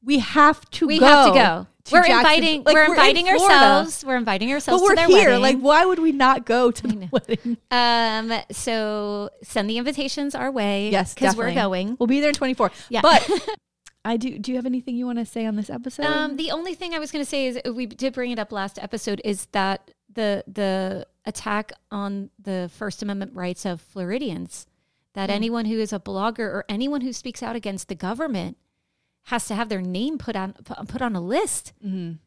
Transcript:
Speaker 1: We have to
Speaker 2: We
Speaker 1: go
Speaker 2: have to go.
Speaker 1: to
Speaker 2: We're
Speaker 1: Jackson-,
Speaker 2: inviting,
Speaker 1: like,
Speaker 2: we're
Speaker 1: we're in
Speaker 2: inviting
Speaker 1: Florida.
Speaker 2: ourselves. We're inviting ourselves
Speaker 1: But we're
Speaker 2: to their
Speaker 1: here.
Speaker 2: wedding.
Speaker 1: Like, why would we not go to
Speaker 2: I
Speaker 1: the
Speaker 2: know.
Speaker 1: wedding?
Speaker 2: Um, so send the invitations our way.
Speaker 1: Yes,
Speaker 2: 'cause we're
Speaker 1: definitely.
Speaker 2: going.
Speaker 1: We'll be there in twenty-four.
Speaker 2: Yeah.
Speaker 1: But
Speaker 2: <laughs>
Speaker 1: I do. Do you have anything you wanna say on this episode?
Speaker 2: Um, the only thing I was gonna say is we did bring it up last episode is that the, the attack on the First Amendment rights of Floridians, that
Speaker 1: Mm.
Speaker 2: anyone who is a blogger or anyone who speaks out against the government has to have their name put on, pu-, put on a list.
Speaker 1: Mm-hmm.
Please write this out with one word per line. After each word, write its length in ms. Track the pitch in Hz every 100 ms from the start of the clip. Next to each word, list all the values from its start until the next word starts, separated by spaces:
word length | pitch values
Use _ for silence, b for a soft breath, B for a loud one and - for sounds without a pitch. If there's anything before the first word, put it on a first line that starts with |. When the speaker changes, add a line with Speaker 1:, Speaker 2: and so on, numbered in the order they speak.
Speaker 1:
We 140 | 233 277
have 500 | 220 302 294 311 -
to 140 | - 320
Speaker 2:
We 120 | 311
Speaker 1:
go 60 | 262
Speaker 2:
have 200 | 294 254
to 0 |
go. 340 | 196 208 165 185 _ -
Speaker 1:
to 60 |
Speaker 2:
We're 100 | 320
Speaker 1:
Jackson-, 160 | 349 233
Speaker 2:
inviting, 440 | 247 311 330 311
Speaker 1:
like, 100 | 262
Speaker 2:
we're 60 | 311
Speaker 1:
we're 20 | 311
in 40 |
Speaker 2:
inviting 340 | 339 269 320 349
Speaker 1:
Florida. 280 | 349 381
Speaker 2:
ourselves. 500 | 294 269 277 320 - 269
We're 100 | 254
inviting 360 | 226 196 226
ourselves 280 | 285 - 359
Speaker 1:
But 20 |
we're 60 | 392
Speaker 2:
to 60 | 381
their 100 | 330
Speaker 1:
here. 200 | 370 349
Speaker 2:
wedding. 120 | 247
Speaker 1:
Like, 160 | 262 262
why 260 | 262 302
would 140 | 370 359
we 140 | 320
not 320 | 277 262 269 240
go 240 | 233 247
to 160 | - 247
Speaker 2:
I 40 |
Speaker 1:
the 60 | 214
Speaker 2:
know. 120 | 185
Speaker 1:
wedding? 460 | 247 - 226 240 233 _
Speaker 2:
Um, 600 | 247 240 233 226 220 226 226 -
so 760 | 214 - 226 214 214 208 208 208 _
send 260 | - 226 202
the 100 | 226
invitations 580 | 247 277 277 - 285 269
our 140 | 254
way. 380 | 262 202 202 208
Speaker 1:
Yes, 220 | 196 185
Speaker 2:
'cause 200 | - 220 214
we're 100 | 202
Speaker 1:
definitely. 360 | 175 208 185
Speaker 2:
going. 120 | 196 254
Speaker 1:
We'll 80 | 240
be 140 | 277
there 80 | 294
in 60 | 294
twenty-four. 340 | 262 262 202 B B
Speaker 2:
Yeah. 120 | 233
Speaker 1:
But 260 | 302 302 -
Speaker 2:
<laughs> 760 | 359 - 440 _ _ _ _
Speaker 1:
I 120 | 214 233
do. 220 | 254 -
Do 140 | 214
you 40 | 254
have 80 | 247
anything 280 | 254 247
you 120 | 240 247
wanna 200 | 240 226
say 180 | 233
on 120 | 220 208
this 120 | 208
episode? 360 | - 254 - 294
Speaker 2:
Um, 300 | 302 302 285
the 160 | 320
only 220 | 294 349
thing 200 | 330 359
I 60 | 330
was 100 | 302
gonna 140 | 311
say 220 | 285 285 262
is 120 | 240 -
we 140 | 233 247
did 260 | - 269
bring 180 | 262 247
it 80 | 233
up 140 | 208
last 260 | 208 196 -
episode 400 | 202 226 - 196
is 220 | - 196 -
that 380 | 202 190 190 _ _ _
the, 320 | 208 214 202 -
the 600 | 190 196 190 190 190 - _
attack 480 | - - - 208 214 - _
on 400 | 208 202 196 196 _
the 300 | 196 185 180 -
First 260 | 214 -
Amendment 320 | 208 202 196
rights 300 | 233 180 180 202
of 140 | 175
Floridians, 840 | _ 190 180 233 277 170 175 - - _ _ _ _
that 160 | - 196
Speaker 1:
Mm. 40 |
Speaker 2:
anyone 300 | 202 226 233
who 140 | 214 220
is 120 | 214
a 60 | 202
blogger 420 | 196 196 214 233 214
or 180 | 196 -
anyone 320 | 208 269 294
who 120 | 254
speaks 300 | 240 254 233
out 140 | 226 233
against 320 | 214 196 -
the 60 | 185
government 600 | 185 233 311 208 180 - _ _ _ _ _ _ -
has 140 | 240 -
to 80 | 214
have 120 | 226
their 140 | 202
name 360 | 180 180 254 311
put 180 | - 208
on, 160 | 190
pu-, 320 | - - - 214
put 160 | 240
on 140 | 247 190
a 40 |
list. 520 | 175 269 440 - - _
Speaker 1:
Mm-hmm. 280 | 208 190 170 160